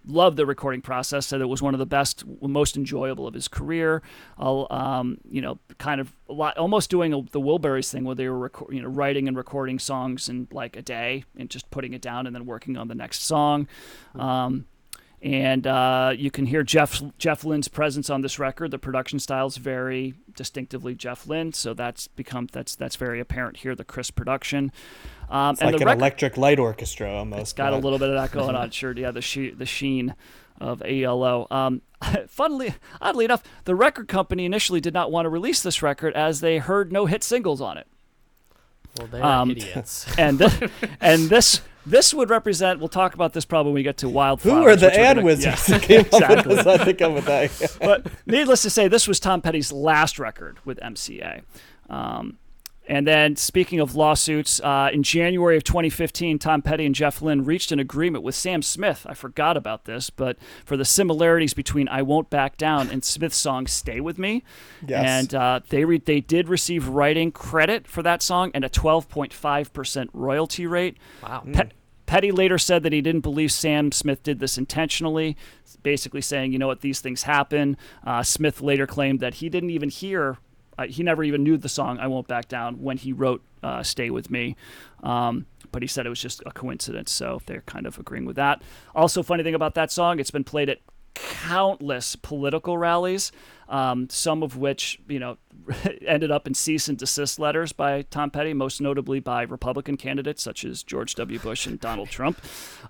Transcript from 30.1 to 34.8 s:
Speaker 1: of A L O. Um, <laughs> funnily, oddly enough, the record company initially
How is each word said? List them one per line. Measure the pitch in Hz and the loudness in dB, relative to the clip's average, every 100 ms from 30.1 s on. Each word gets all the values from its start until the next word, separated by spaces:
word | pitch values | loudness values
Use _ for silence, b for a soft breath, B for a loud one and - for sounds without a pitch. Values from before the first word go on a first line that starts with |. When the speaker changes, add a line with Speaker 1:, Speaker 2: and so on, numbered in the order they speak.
| - b b b _ | -6 b b b _
Speaker 1:
of | 131 123 | -8 -8
A | - 135 | -4 -2
L | 131 123 | 0 2
O. | 127 123 - | 2 0 -2
Um, | 135 131 127 - _ | -2 0 -2 -8 _
<laughs> | - 202 - | -2 -2 -2
funnily, | - 311 277 247 - B B | -2 0 0 -6 -8 B B
oddly | - 269 | -2 0
enough, | 226 247 b b | 2 0 b b
the | - | -2
record | 180 262 285 214 | 4 4 2 -2
company | 190 185 185 | -2 0 -2
initially | 180 208 - 180 | -2 0 0 0